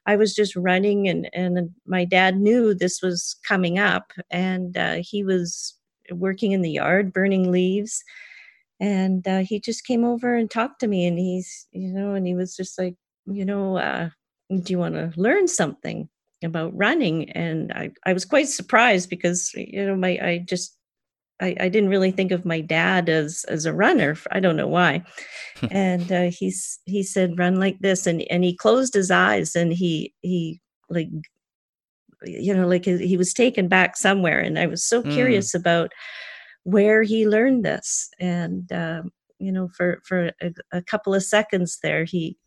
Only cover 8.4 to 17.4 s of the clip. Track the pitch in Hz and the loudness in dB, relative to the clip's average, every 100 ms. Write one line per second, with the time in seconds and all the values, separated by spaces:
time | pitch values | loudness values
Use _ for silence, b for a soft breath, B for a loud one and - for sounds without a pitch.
8.4 | B B B - 196 190 190 185 190 190 | B B B -4 -2 0 2 0 0 -2
9.4 | 190 214 233 226 - 240 240 240 240 240 | -2 -4 -6 -8 -2 0 0 0 0 0
10.4 | 220 233 254 - 220 190 175 175 185 185 | 0 -2 -4 -2 -2 0 0 0 -2 -4
11.4 | 185 - - 185 190 190 202 196 180 180 | -8 -16 -16 -10 -8 -6 -4 -2 -2 -2
12.4 | 185 - 185 - 185 180 _ _ 196 196 | -4 -6 -10 -6 -6 -6 _ _ -10 -6
13.4 | 190 202 190 185 71 67 170 _ _ _ | -4 -2 -2 -2 -2 -2 -6 _ _ _
14.4 | - 190 180 180 170 160 165 165 214 392 | -6 -4 -2 -2 0 -2 -6 -2 0 2
15.4 | 349 - 156 - - - 160 _ _ - | 2 2 -2 -2 -10 -8 -10 _ _ -8
16.4 | 165 165 165 175 208 330 202 160 - 165 | -6 -4 -6 0 0 2 0 0 -4 -6